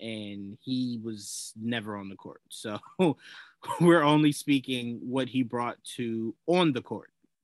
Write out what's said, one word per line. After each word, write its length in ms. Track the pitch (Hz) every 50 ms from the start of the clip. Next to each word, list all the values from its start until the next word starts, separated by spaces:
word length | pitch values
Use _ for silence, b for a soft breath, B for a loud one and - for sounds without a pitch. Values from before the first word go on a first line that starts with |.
And 580 | 104 113 110 107 107 101 101 101 98 98 104 -
he 380 | - 135 127 127 127 123 120 113 110
was 500 | 117 110 104 101 - - - - - - 110
never 360 | 110 117 120 117 104 107 104
on 120 | 101 98 98
the 80 | 98
court. 240 | - - 92 - - _ -
So 300 | - - - 113 104 104 - - - -
<laughs> 180 | 185 165 127 B B B B B B B B B - - - -
we're 220 | 165 170 170 170 147
only 300 | 143 151 151 151 147 147
speaking 640 | - - - 143 139 131 - 131 123 120 120 117 110 -
what 260 | 127 123 135 131 120
he 140 | 110 127 127
brought 400 | 110 127 120 120 120 - - - - -
to 380 | - 123 117 113 113 113 113 110 _ -
on 260 | - 170 180 180 160 127
the 100 | 123 113
court, 280 | - 113 98 92 - _ _ _ _ _ _